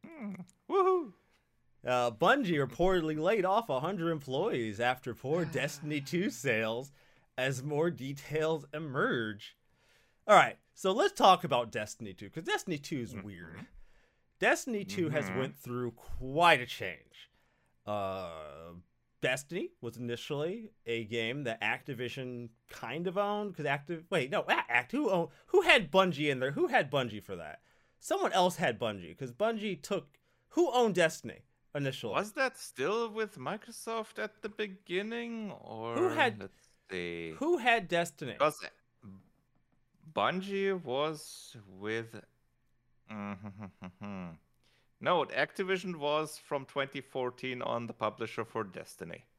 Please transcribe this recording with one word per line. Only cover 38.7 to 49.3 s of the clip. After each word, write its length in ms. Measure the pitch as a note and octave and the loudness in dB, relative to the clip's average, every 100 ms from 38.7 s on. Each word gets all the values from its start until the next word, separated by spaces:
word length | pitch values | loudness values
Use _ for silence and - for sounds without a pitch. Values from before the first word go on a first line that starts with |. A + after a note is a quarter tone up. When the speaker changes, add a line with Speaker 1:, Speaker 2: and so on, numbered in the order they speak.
| _ _ _ G2+ G2 _ _ _ _ _ _ _ _ D#3+ | _ _ _ -20 -20 _ _ _ _ _ _ _ _ -4
Speaker 1:
Bungie 600 | - A2 F3+ F#3+ G3 G3 F#3+ | 2 2 2 -2 0 0 0
was 720 | C#3+ C3 D3+ D3 - - - A#2 | -2 0 0 -2 -12 -16 -18 -20
with 560 | G2 F#2 G#2 A2+ A2+ A2 - _ _ _ _ _ _ _ - | -20 -8 -4 -4 -4 -14 -18 _ _ _ _ _ _ _ -14
Mm-hmm. 1120 | G#2+ G2+ G2 G#2 G2 G2 _ F#2 _ G#2 F#2+ F2+ E2 _ _ | -8 -8 -8 -12 -12 -16 _ -16 _ -10 -8 -10 -14 _ _
<laughs> 400 | _ _ _ _ | _ _ _ _
Note, 300 | C#3+ F3 C#3 | 0 2 2
Activision 640 | A#2 D3+ - F#3 F#3+ F#3 E3 | 0 -2 -2 -2 -2 -2 -4
was 400 | D3 D3+ D3+ - | 0 0 -2 -8
from 280 | - D3 | -6 -6
twenty 360 | C3 C#3 C3+ C#3 | -4 -4 -4 -6
fourteen 600 | - C3+ B2 B2 C3 B2 | -8 -4 -4 -4 -6 -4
on 260 | A#2+ A#2 A#2 | -2 -2 -4
the 60 | |
publisher 520 | - G#2+ - A2+ - | -2 -2 -2 -6 -4
for 180 | A2 A2+ | -4 -4
Destiny. 600 | G2+ F2 D#2+ - E2+ E2+ _ | -6 -8 -14 -14 -12 -12 _